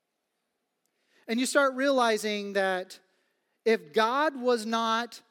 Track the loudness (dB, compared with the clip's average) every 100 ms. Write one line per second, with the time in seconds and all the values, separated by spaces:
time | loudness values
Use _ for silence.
0 | _ _ _ _ _ _ _ _ _ _
1 | _ _ -6 -4 0 2 2 2 2 4
2 | 2 0 -2 -4 -4 0 0 -2 -6 -16
3 | _ _ _ _ _ _ 0 0 0 0
4 | 2 2 -2 -2 0 0 0 -2 -2 -2
5 | -4 -12 _